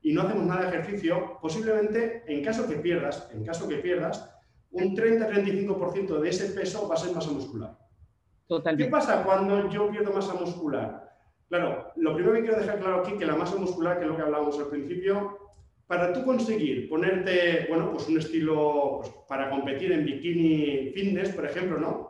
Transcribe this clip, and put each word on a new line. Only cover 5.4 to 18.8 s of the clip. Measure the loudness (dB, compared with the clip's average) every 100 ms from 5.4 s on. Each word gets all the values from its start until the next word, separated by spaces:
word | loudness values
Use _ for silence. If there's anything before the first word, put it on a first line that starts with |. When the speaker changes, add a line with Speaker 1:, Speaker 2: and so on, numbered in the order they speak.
| 2
Speaker 1:
y | 0
cinco | 0 -2
por | -2
ciento | -2 -2 0
de | 0
ese | 0 -2
peso | -2 -4 -4 -2
va |
a | 0
ser | 0
masa | -2 -2
muscular. | -4 -4 -8 -10 -14 _ _ -20 _ _ _ -4
Speaker 2:
Totalmente. | -2 0 0
Speaker 1:
¿Qué | 2
pasa | 2 4 2
cuando | 4 2 4 2 2
yo | 0 0
pierdo | 0 0
masa | 0 -2
muscular? | -2 -4 -4 -2 -2 -4 -8 -16 -20 _ _ _
Claro, | -2 0 -4 -8 -2
lo | 0
primero | 4 4
que | 4
quiero | 4 2
dejar | 0 -2
claro | 0 0
aquí, | 0 -2
que | 0
la | 0
masa | 0 -2
muscular, | -2 0 0 0
que |
es | 0
lo | -2
que |
hablábamos | 0 0 0 -2
al | -4
principio, | -6 -6 -2 0 0 -2 -8 -16 -20 -20 _ -4
para | 0 0
tú | 0
conseguir | 2 2 2 0 0 -2 -2
ponerte, | 0 2 2 2 4 4 2 2
bueno, | 0 0
pues | -2 0
un | 0
estilo, | 2 0 2 4 4 4